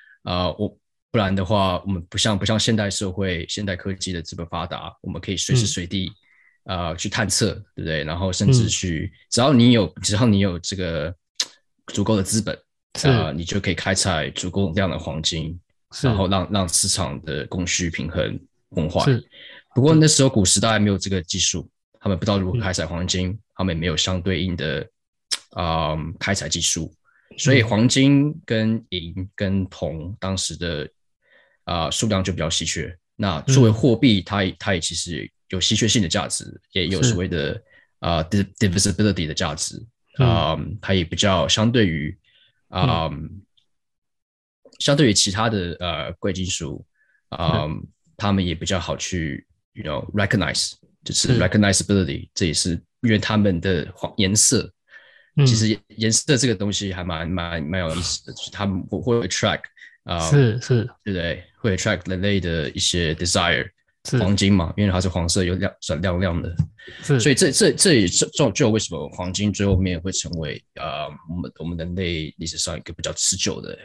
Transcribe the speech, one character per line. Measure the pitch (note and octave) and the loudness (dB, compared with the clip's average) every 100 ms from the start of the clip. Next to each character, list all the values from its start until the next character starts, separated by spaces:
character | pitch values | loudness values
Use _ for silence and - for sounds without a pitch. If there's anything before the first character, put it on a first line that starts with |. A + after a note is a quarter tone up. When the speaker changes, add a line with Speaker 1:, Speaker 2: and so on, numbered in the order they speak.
| _ _ | _ _
Speaker 1:
呃， | - F2+ F2+ | -4 -2 -2
我， | - G#2 - _ _ _ | -2 -6 -6 _ _ _
不 | A2+ | 0
然 | F#2+ | 2
的 | G2 | 0
话， | F2 G#2+ F#2+ F2+ | 0 0 0 -2
我 | G2 | -4
们 | F#2 E2+ | -6 -4
不 | G2+ | -2
像， | A#2 G2+ | 0 0
不 | |
像 | G2+ G#2+ | 0 0
现 | - | 2
代 | A2 G2+ | 0 -2
社 | - G2 | -4 -4
会、 | F2+ F#2+ E2+ - | -4 -4 -4 -6
现 | - | -6
代 | G2+ F2+ | -6 -6
科 | G2 | -8
技 | F#2+ G2 | -8 -6
的 | F2 | -8
这 | D#2+ F2 | -8 -12
么 | E2 | -8
发 | E2+ E2 | -8 -8
达， | D2 E2 - | -8 -12 -12
我 | - | -10
们 | E2 | -8
可 | - | -6
以 | F2 | -4
随 | - | 0
时 | B2+ G2+ | 0 0
随 | - F2 | -4 -4
地， | G2 F#2 - _ _ _ _ | -6 -6 -10 _ _ _ _
Speaker 2:
嗯。 | - F#2 | -8 -6
Speaker 1:
呃， | E2+ F2 | -4 -6
去 | G#2 | -4
探 | - G2+ | -2 0
测， | - G#2+ - - | 0 0 -2 -10
对 | - | -10
不 | |
对？ | E2+ D#2 | -4 -4
然 | D2+ E2+ | -4 -4
后 | F#2+ | -2
甚 | F2+ G2+ | 2 4
至 | B2+ A2 | 6 4
去， | - F2+ D#2+ F#2+ | 0 -2 -2 -4
Speaker 2:
嗯。 | - _ | -10 _
Speaker 1:
只 | - | 2
要 | C3+ | 4
你 | B2+ A#2+ | 8 8
有， | A#2 F2 - | 6 4 -2
只 | F#2+ | -2
要 | G#2 A#2+ | 2 4
你 | G2 | 4
有 | G2 E2+ | 2 -2
这 | - F#2+ | -6 -6
个 | F2+ E2 D#2 - _ - - - _ _ - | -4 -4 -6 -8 _ -8 -8 -12 _ _ -8
足 | - | -2
够 | G2+ A2 | 0 2
的 | |
资 | F#2 A2 | 2 0
本， | G2+ - _ _ _ - | -2 -6 _ _ _ 0
Speaker 2:
是。 | C#3+ | 4
Speaker 1:
呃， | A#2 D#2 | 4 2
你 | D2 | -4
就 | E2+ G2+ | -4 -2
可 | G2 | -2
以 | |
开 | E2 G2 | -2 0
采 | F#2+ G2+ D#2+ C2+ | 0 0 0 -2
足 | - F2+ | -6 -4
够 | G2 F#2 | -2 0
量 | F2+ F#2+ | 0 -2
的 | C2+ | -2
黄 | - D2 | -6 -6
金， | D#2 D#2+ D#2 F2 - _ _ | -4 -4 -6 -10 -16 _ _
Speaker 2:
是。 | - C#3 | -2 0
Speaker 1:
然 | G2+ | 2
后 | F#2+ | 2
让， | G2 E2 | 0 0
让 | G2+ F2+ | -2 0
市 | - F#2+ | 0 0
场 | - D2+ C#2 | -2 -2 -6
的 | D#2 C#2+ B1 | -6 -6 -6
供 | F#2 E2+ | -4 -2
需 | - E2+ | -2 -4
平 | - E2 | -4 -4
衡 | E2+ A1 - - _ _ | -2 -4 -6 -14 _ _
崩 | F2+ D#2 | -4 0
坏。 | - | 2
Speaker 2:
是。 | C#3+ B2 - - - - _ | 2 2 -2 -18 -20 -20 _
Speaker 1:
不 | - | 2
过 | C#3 | 6
那 | D#3+ D#3 | 8 8
时 | - | 6
候 | C3+ | 6
古 | A2+ | 4
时 | F#2 - | 4 4
代 | A2+ | 2
还 | G#2+ | 4
没 | G#2 | 2
有 | G2 | 2
这 | G2 | 0
个 | F#2+ | -4
技 | D#2+ F2+ | -2 -2
术， | - F2 - _ _ _ | -2 -2 -8 _ _ _
他 | - | -4
们 | F2 | 0
不 | |
知 | G#2+ | 2
道 | G2+ | 2
如 | F#2 | 0
何 | A#2 | -2
开 | G2 | -2
采 | F#2+ E2+ | -4 -4
黄 | E2+ F#2 | -4 -2
金， | F#2 F#2 | -2 -2
Speaker 2:
嗯。 | G#2 _ - | -6 _ -4
Speaker 1:
他 | |
们 | F#2+ | -2
也 | E2 | -2
没 | F2 | -2
有 | D#2 | 0
相 | - F#2 | 0 -2
对 | F2+ E2+ | -2 -2
应 | F#2 E2+ | -2 -2
的， | D#2 C2 - _ _ _ _ - _ - | -4 -4 -8 _ _ _ _ -10 _ -6
呃， | F2 D#2+ D#2 D#2 D#2+ - | -2 0 -2 -4 -6 -6
开 | - | -4
采 | G2+ - | -4 -4
技 | E2+ | -2
术， | E2 E2+ D#2 - _ _ _ - | -2 -4 -6 -12 _ _ _ -4
所 | C#3 | 4
以 | B2+ | 4
黄 | A2 G#2 B2+ | 4 4 4
金 | C3+ C3+ C#3 D3 D#3 - | 6 6 6 4 -2 -2
跟 | A2+ A2 A2+ - | 0 0 -2 -4
银 | F2+ E2 F2+ F#2+ | -8 -8 -8 -10
跟 | - G2+ G2 F#2 | -4 -2 0 -2
铜 | - E2 D#2+ E2 G#2+ | -6 -6 -6 -10 -8
当 | F#2+ F#2+ | -4 -4
时 | - E2 | -4 -6
的 | E2+ D2 | -6 -6
Speaker 2:
嗯。 | C#2 _ _ _ _ _ _ _ | -8 _ _ _ _ _ _ _
Speaker 1:
啊， | - F2 E2 | -6 -4 -2
数 | - A2+ | -2 0
量 | G2 | 0
就 | F#2 | 0
比 | F2+ | -2
较 | D#2+ | -2
稀 | - | -2
缺。 | E2 F2 D2 E2+ _ - | -4 -6 -8 -14 _ -4
那 | G2+ D2+ | -2 -2
作 | - C3+ | 2 6
为 | A2+ | 6
货 | A2 C3 | 6 2
币， | A2+ C3+ G2+ | 4 4 4
Speaker 2:
嗯。 | |
Speaker 1:
它 | E2 G2+ | 0 -2
也， | F#2+ - | -2 -4
它 | - | -2
也 | F2+ | -2
其 | - | -2
实 | E2+ - D2 G#1 _ - | -6 -6 -8 -10 _ -10
有 | F#2 | -4
稀 | - A2 | 0 2
缺 | A2+ | 2
性 | A#2 | 2
的 | E2+ | 2
价 | F#2+ C2 | 0 -2
值， | - - - _ | -6 -8 -16 _
也 | F#2+ E2+ | -4 -2
有 | F#2+ | 2
所 | B2+ F#2+ | 2 2
谓 | F2+ | -2
的， | E2 D2 | -2 -4
Speaker 2:
是。 | - - _ _ _ | -6 -12 _ _ _
Speaker 1:
啊， | - E2 | -2 -2
di-，divisibility | D#2+ G2+ G2 - G2+ F2 G2+ F#2 G#2+ F#2+ D#2 | 0 -2 -2 0 0 2 0 2 0 0 -4
的 | |
价 | D#2+ E2+ | -4 -4
值。 | D#2 - - - _ _ - | -4 -8 -10 -16 _ _ 0
Speaker 2:
嗯。 | E2+ | 2
Speaker 1:
啊， | E2+ D#2+ D2+ - G#2 | 4 2 -2 -6 -8
它 | - | -2
也 | F#2+ | 0
比 | E2 | 0
较 | F2 G2+ F#2 D#2 | 0 2 2 2
相 | A2+ A2 | 2 4
对 | B2 G2 | 4 2
于， | D#2+ D2 - _ _ _ _ _ | 0 -4 -8 _ _ _ _ _
啊， | F#2 E2+ E2 D#2+ | 0 2 2 -2
Speaker 2:
嗯。 | D2 D#2 F2+ - _ _ _ _ _ _ _ _ _ _ _ _ - | -6 -10 -14 -20 _ _ _ _ _ _ _ _ _ _ _ _ -4
Speaker 1:
相 | - C#3+ | 2 4
对 | C3 | 6
于 | |
其 | G2 - | 4 2
他 | G2 A2+ | 0 0
的， | G#2+ F2 D#2 | 0 -2 -4
呃， | F2 D#2 C2+ F2+ | -6 -4 -8 -6
贵 | G#2 | -6
金 | F2+ | -4
属， | F2+ - D2+ C#2+ - _ _ _ _ | -4 -4 -6 -10 -14 _ _ _ _
啊， | D2 E2 D#2+ | -4 0 0
Speaker 2:
嗯。 | D2+ A#1+ - _ _ - | -2 -6 -12 _ _ -4
Speaker 1:
他 | G2+ | 0
们 | G2 | 2
也 | F2+ | 0
比 | E2 F2 | -2 -4
较 | F#2+ | -4
好 | E2 C#2+ | -4 -6
去， | - F2+ D#2 C2 - _ _ | -6 -4 -4 -6 -12 _ _
you | - | -12
know，recognize， | D#2+ C2+ F2+ G2+ G2 G#2+ D2+ - - - _ _ | -8 -8 -4 -2 0 2 0 -2 -4 -8 _ _
就 | - | -6
是 | - - | -2 2
Speaker 2:
是。 | A#2+ | 4
Speaker 1:
recognizability， | F#2 G#2+ G2+ F#2+ - G2+ D#2+ E2 F2 | 4 4 4 2 2 2 2 -2 -8
这 | - F2+ | -2 0
也 | |
是 | C#2+ F#2 E2 - _ | 0 -2 -4 -6 _
因 | A#2 | 2
为 | G#2+ | 2
他 | - G#2+ | 2 2
们 | G2+ E2+ | 2 2
的 | F#2+ F2 - | 0 -2 -2
黄-， | - - - | -8 -8 0
颜 | F#2+ | 2
色， | A2 - A2 D#2+ - _ - - _ _ - | 4 2 2 -2 -10 _ -20 -20 _ _ 4
Speaker 2:
嗯。 | C3+ | 4
Speaker 1:
其 | |
实 | A2+ A2 G#2 - | 6 2 0 -6
颜 | - A2 | -4 0
色 | A2 - C3 | 0 2 2
这 | B2+ | 2
个 | |
东 | G2+ G2+ | 0 -2
西 | G2 G2 | -2 -4
还 | F#2 | -6
蛮， | F2+ D#2+ E2 | -6 -6 -4
蛮， | F2+ E2+ E2+ | -4 -4 -6
蛮 | D2 F#2+ | -4 -2
有 | E2 | -2
意 | D#2+ | -2
思 | E2 - - | -4 -6 -10
的， | |
就 | - | -14
是 | - | -12
他 | - G2+ | -4 -4
们 | F#2 | -2
会， | - F#2 | -4 -4
会 | - A#2 F#2 | 0 0 0
attract， | - G#2+ D#2+ - _ - _ | 0 0 0 -6 _ -20 _
啊， | - F2 E2 | -8 -4 4
Speaker 2:
是， | C#3+ B2 A#2 | 6 6 2
是。 | - A#2+ A2+ - | 0 0 0 -6
Speaker 1:
对 | G#2+ | -6
不 | F#2 | -4
对？ | E2+ F#2 - _ | -4 -6 -12 _
会 | A2+ F#2+ | -2 0
attract | A2+ F#2 F#2 | 0 -2 -2
人 | F#2 | -2
类 | G2+ G2 | 0 0
的 | E2+ E2 C#2 | 0 -2 -4
一 | F2 | -4
些 | - F2+ E2 | -2 0 0
desire。 | D#2+ F#2+ G2+ F2 C2+ - - _ _ | -2 0 2 2 0 -2 -12 _ _
Speaker 2:
是。 | - B2+ | -2 0
Speaker 1:
黄 | G2 G2+ | 2 4
金 | G2 | 4
嘛， | G2+ E2 G2+ | 4 2 0
因 | |
为 | G2+ | 2
它 | F2+ | 2
是 | F#2 | 0
黄 | F2 E2+ | 0 0
色 | G2+ | 0
又 | F2+ | 0
亮， | F#2 G2 - | 0 -4 -6
闪 | - D#2 | -6 -2
亮 | F#2 F2 | -2 0
亮 | F#2+ E2+ | 0 -2
的。 | E2 E2+ - - - - | -2 -2 -4 -8 -20 -8
Speaker 2:
是。 | - C3+ | 0 4
Speaker 1:
所 | C#3+ | 4
以 | B2+ | 4
这， | E3+ | 4
这， | - F#3 | 4 4
这 | - G3 | 4 6
也 | C3 F#2 | 6 6
是 | - - - | 2 0 2
造 | C3+ | 2
就 | G2+ A2+ | 4 2
为 | A2 | 2
什 | - | -2
么 | D#2+ C#2+ | -6 -10
黄 | - F2+ | -8 -6
金 | F2+ G#2 | -2 0
最 | F#2 | 2
后 | G2+ F#2 | 2 2
面 | F#2 E2+ | 2 -2
会 | F#2+ | -4
成 | - - | -6 -6
为， | E2 D2+ - - | -6 -6 -8 -14
呃， | C#2+ D2+ C#2+ D2 D2 D#2+ | -12 -8 -8 -10 -12 -10
我 | F2 | -8
们， | B1+ - | -10 -10
我 | |
们 | D#2+ E2+ | -10 -8
人 | E2+ | -6
类 | F2+ F2+ E2 D2+ - | -4 -2 -4 -6 -8
历 | |
史 | E2 - | -10 -6
上 | - D2+ | -6 -6
一 | |
个 | - | -12
比 | E2+ | -10
较 | D#2 | -8
持 | D#2 - F#2 | -4 -2 -2
久 | G#2 - | -4 -4
的 | G1+ G1+ | -10 -14